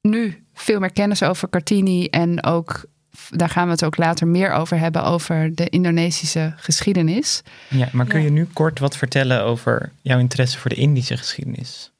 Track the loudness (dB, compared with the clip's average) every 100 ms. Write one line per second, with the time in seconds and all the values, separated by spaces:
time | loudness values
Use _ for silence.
0 | 0 0 -4 -6 _ -8 -2 0 0 0
1 | 0 0 0 -2 -2 -4 0 2 2 2
2 | 0 0 0 0 0 -2 -2 -12 -14 _
3 | _ -20 -8 -2 0 2 0 2 0 0
4 | 0 2 2 2 2 0 0 0 0 0
5 | 0 -2 0 0 0 -2 -2 0 2 2
6 | 0 -2 -4 -2 -4 -6 -4 -2 2 4
7 | 4 0 -2 -4 -8 -20 -2 0 0 0
8 | 0 2 2 2 0 0 0 0 -4 -4
9 | -4 -2 2 2 2 0 0 -2 -2 -10
10 | 0 2 2 2 -2 0 -4 0 2 2
11 | 0 -6 -6 -8 -8 -10 -12 -16 -20 _